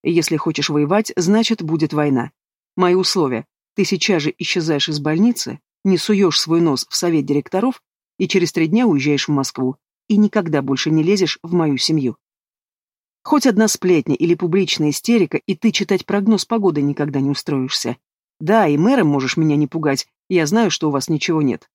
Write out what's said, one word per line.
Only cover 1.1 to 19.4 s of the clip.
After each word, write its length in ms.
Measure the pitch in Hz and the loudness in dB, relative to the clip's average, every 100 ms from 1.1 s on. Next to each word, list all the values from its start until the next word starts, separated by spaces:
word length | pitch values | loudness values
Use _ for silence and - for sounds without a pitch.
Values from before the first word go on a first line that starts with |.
| - | -2
значит, 460 | 170 214 226 226 | 2 2 2 -2
будет 300 | 165 160 151 | -2 -2 -2
война. 380 | 147 147 131 139 _ _ _ _ - | 0 0 0 -2 _ _ _ _ -2
Мои 180 | 180 | 2
условия. 500 | 180 180 196 147 117 - _ _ | 2 0 0 -2 -2 -8 _ _
Ты 100 | - | -4
сейчас 380 | 190 185 - 180 | -2 0 0 0
же 120 | 151 - | 0 -6
исчезаешь 500 | 165 185 160 147 151 | -4 -4 -2 -2 -2
из 120 | 151 | -4
больницы, 580 | 147 156 226 233 - 135 _ _ | -2 2 2 0 -8 -12 _ _
не 140 | 190 180 | 0 0
суёшь 400 | - 202 190 143 | 2 2 2 0
свой 220 | - 170 | 0 0
нос 260 | 170 131 - | 2 0 -4
в 60 | |
совет 320 | - 175 165 135 | -4 0 0 0
директоров 560 | 147 143 190 233 254 _ _ _ _ | -2 -2 -2 -2 -4 _ _ _ _
и 100 | 185 | -2
через 240 | 196 170 | 0 0
три 160 | - 160 | 0 0
дня 180 | 208 247 | 2 2
уезжаешь 400 | 147 139 143 - | 2 0 0 0
в 60 | |
Москву. 440 | 143 135 - 127 131 _ _ _ | -2 -2 -4 -4 -4 _ _ _
И 80 | 208 | 2
никогда 460 | 208 220 170 151 | 4 2 -2 -2
больше 280 | 139 135 - | -2 -4 0
не 120 | 156 | 0
лезешь 380 | 160 202 170 - | 2 0 0 -4
в 100 | 170 | -2
мою 240 | 175 160 131 | 0 0 0
семью». 400 | - 160 127 107 _ _ _ _ _ _ _ _ _ _ | 0 0 -2 -6 _ _ _ _ _ _ _ _ _ _
Хоть 240 | - 302 262 | 0 2 2
одна 220 | 202 214 | 2 0
сплетня 460 | - 185 170 135 | 0 2 2 2
или 200 | 143 170 | -2 0
публичная 560 | 170 180 185 185 - 151 | 0 0 0 0 0 -2
истерика, 460 | 143 - 233 165 151 | -2 0 2 2 -2
и 180 | - | -4
ты 180 | 190 226 | 0 0
читать 340 | - 190 190 - | 0 -2 -2 0
прогноз 400 | 202 202 214 - | -2 2 0 0
погоды 340 | 226 196 147 | 0 0 0
никогда 400 | 143 143 147 139 | -2 -2 -4 -2
не 100 | 139 | -2
устроишься. 680 | 143 - 143 131 - 120 120 _ _ _ _ | -2 -4 -4 -2 -4 -6 -8 _ _ _ _
Да, 280 | 156 220 180 | 0 2 4
и 120 | 147 | 2
мэром 300 | 190 269 165 | 2 4 2
можешь 280 | 143 131 | 2 -2
меня 200 | - | 0